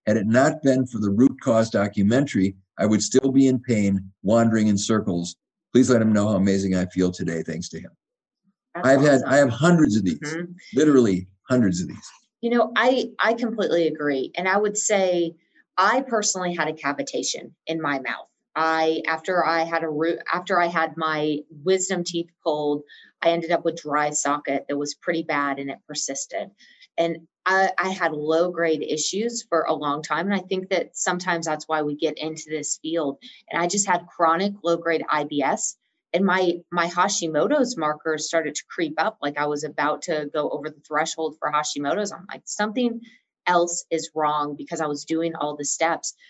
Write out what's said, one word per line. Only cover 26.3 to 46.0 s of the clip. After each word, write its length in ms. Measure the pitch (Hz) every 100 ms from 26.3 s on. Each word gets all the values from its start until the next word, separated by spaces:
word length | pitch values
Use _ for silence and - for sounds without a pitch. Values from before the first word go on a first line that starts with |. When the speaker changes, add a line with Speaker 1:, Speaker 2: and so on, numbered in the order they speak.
| - 202 - - _ - -
Speaker 2:
And 320 | 170 170 - _ 185
I, 240 | 190 190 185
I 120 | 185
had 220 | 190 170
low 380 | 151 151 160 180
grade 320 | 175 165 151
issues 640 | - 156 - 190 233 233 -
for 140 | 165
a 120 | -
long 280 | 151 147 147
time. 240 | 156 156 190
And 80 |
I 100 | 196
think 260 | 185 185 190
that 260 | 180 - -
sometimes 500 | 185 180 180 170 165
that's 220 | 151 -
why 140 | 156
we 120 | 147
get 240 | 147 156 147
into 260 | 156 156 151
this 300 | 156 - -
field. 360 | 160 165 143 - - - -
And 120 | 170
I 40 | 175
just 200 | 202 202
had 200 | 175 -
chronic 460 | - 165 165 202 202
low 140 | 170 165
grade 280 | 165 160 -
I 140 | 151
B 180 | 147 147
S. 340 | 135 208 - - _ _ _
And 140 | 175 196
my, 280 | 185 180 170 -
my 160 | 175 170
Hashimoto's 880 | 175 202 - 165 151 202 294 247 160
markers 500 | 151 151 160 151 -
started 300 | 165 151 147
to 80 | -
creep 260 | - 156 156
up. 200 | 165 -
Like, 160 | 147 147
I 80 | 147
was 160 | 147
about 400 | 151 151 147 143
to 260 | - 156 151
go 160 | 156 147
over 180 | 147 151
the 120 | -
threshold 560 | - 151 160 - 156 151
for 140 | 151
Hashimoto's. 580 | 147 147 147 143 185 202
I'm 160 | - -
like, 140 | - -
"Something 540 | - 214 233 240 233 - _ _ _ 180
else 380 | 180 175 - -
is 180 | 160 156
wrong," 440 | 156 151 151 147 147
because 220 | 143 160
I 60 | 151
was 180 | 147
doing 320 | - 160 165 -
all 200 | 151 147
the 80 |
steps. 500 | 147 - 165 156